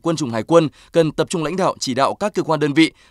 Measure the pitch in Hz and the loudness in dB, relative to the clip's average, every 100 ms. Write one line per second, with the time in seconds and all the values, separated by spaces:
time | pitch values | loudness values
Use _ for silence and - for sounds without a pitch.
0 | 160 165 139 113 110 165 156 - - 170 | -2 -4 -4 -6 2 4 4 -2 -4 0
1 | 160 - 156 180 151 185 175 - - 123 | 0 -2 -4 -4 -4 -2 -2 -2 -4 0
2 | 131 107 208 190 151 156 147 143 160 - | -2 -2 -4 -4 -2 -2 0 2 2 0
3 | _ | _